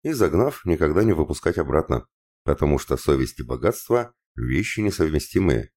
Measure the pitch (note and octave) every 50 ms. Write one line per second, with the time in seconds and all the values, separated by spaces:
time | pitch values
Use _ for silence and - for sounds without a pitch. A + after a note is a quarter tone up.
0 | - D3+ D#3+ B2 G#2 D#2 D2 F2+ A#2+ D3 - - - F#2 E2 D2+ E2 D2 D2+ F2+
1 | A2 A2+ F#2 D#2 D2+ D2 D2 - - E2+ F2 - D#2+ C2 C2+ D#2+ D#2+ - B1 A#1+
2 | - _ _ _ _ _ _ _ _ - D2 - D2 D2 C#2+ C2 - - C2 B1+
3 | - - C#2+ C2 C2 B1 - - B1+ A1+ B1+ B1 C2 G#2+ A#2+ - - - A#2+ B2
4 | A#2+ - _ _ _ _ _ - B1 B1 C2 - G#2+ - - - G#2+ G2+ F2+ -
5 | D#2+ D#2 D2+ D2 - - - F#2 F#2+ E2+ B1+ A1 - - _